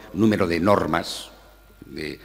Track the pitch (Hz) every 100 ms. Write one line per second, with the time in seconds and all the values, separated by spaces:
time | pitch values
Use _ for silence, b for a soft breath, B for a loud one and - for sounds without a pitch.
0 | B 87 110 101 90 85 92 98 82 80
1 | - - - - - _ _ - - 76
2 | 76 -